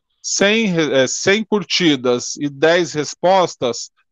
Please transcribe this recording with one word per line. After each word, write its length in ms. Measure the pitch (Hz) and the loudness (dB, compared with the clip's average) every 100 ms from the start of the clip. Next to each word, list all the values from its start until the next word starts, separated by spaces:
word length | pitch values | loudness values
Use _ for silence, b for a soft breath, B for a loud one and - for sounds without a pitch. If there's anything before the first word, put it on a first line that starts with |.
| _ _ | _ _
cem, 520 | - - 196 220 220 170 | -8 0 0 2 0 0
é, 280 | 151 135 127 | 0 2 0
cem 380 | - - 202 | 0 0 0
curtidas 920 | 220 208 180 - 175 139 123 123 - - | 0 -4 -2 0 2 2 2 -2 -2 -6
e 120 | 143 | -8
dez 440 | 139 156 175 165 | 0 2 2 0
respostas, 1000 | 151 139 - 175 190 170 - 131 117 - _ _ | -4 -6 -2 2 2 2 -2 -6 -4 -10 _ _